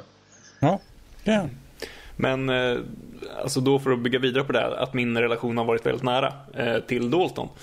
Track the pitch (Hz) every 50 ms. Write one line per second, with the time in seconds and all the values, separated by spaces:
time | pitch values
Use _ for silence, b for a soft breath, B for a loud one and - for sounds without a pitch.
0 | - - - _ _ B B B B B B B 135 151 190 196 - - - -
1 | - - - - - 208 220 208 175 139 - - - - - B B B B B
2 | B B B B - 131 131 131 135 131 127 127 127 123 120 123 123 - - -
3 | - - - - - - - - - - - 131 131 135 139 135 139 135 127 120
4 | 120 123 127 127 131 127 117 135 135 135 127 117 117 117 123 123 123 131 131 127
5 | 123 120 117 117 120 117 117 113 120 120 117 120 113 117 117 113 - 135 123 123
6 | 127 127 123 131 139 131 135 - - - - 131 123 117 117 113 113 - 127 120
7 | 120 120 143 175 185 135 - - - - - B